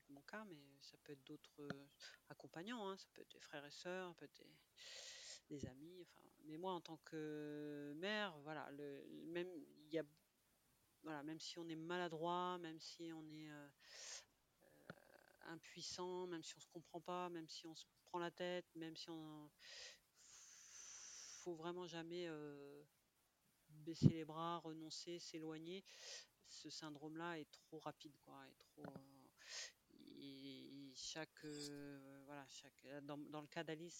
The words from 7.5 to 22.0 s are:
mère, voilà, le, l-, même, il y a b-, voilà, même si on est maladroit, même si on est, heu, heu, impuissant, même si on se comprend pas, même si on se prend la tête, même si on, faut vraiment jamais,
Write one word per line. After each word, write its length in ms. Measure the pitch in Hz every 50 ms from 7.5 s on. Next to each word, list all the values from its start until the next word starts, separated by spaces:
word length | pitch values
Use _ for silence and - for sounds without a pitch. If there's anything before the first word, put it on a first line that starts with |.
| 147 147 147 147 147 147 143 143 147
mère, 420 | 156 180 202 214 214 208 196 160 147
voilà, 300 | 139 151 156 147 131 -
le, 300 | 143 143 147 143 139 139 -
l-, 220 | - - - -
même, 220 | 156 170 175 180 185 180 151 143 - - - 151
il 60 | 151 156
y 60 | 160
a 40 | 151
b-, 60 | - - - - _ _ _ _ - - - - - - - - - - - -
voilà, 200 | 156 156 147 143
même 160 | 151 160 160
si 200 | - - - 170
on 80 | 170 165
est 60 | 160
maladroit, 800 | 160 160 165 175 180 180 170 165 151 165 175 175 180 180 180 180 180
même 200 | 170 160 160 165
si 300 | - - - - 170 165 165
on 160 | 160 156 156
est, 180 | 151 156 156 156
heu, 220 | 151 147 147 143 139 - - - - - - - - - - - - _ _ _ _ _
heu, 20 | - - - - - - - - - - - - - - - - -
impuissant, 800 | 160 165 160 - - - 175 160 - - - 180 180 180 180 185
même 160 | 180 170 165 156
si 120 | - -
on 20 | 151
se 80 | -
comprend 340 | - - 170 147 - - 175
pas, 280 | 160 - 180 180 180 175
même 180 | 175 165 160
si 180 | 156 - - -
on 80 | 165 160
se 100 | - - - _ - -
prend 140 | - - 175
la 120 | 170 170
tête, 360 | 165 - 180 180 180 180 175 - -
même 200 | 165 165 160 160
si 140 | - - 175
on, 400 | 165 160 156 156 151 151 151 151 - - - - - - - - - - - - _ - - - - - - - - - - - - - - - - - - - - - - - - - -
faut 120 | 180 175
vraiment 300 | 156 160 175 175 180 180
jamais, 400 | 165 165 165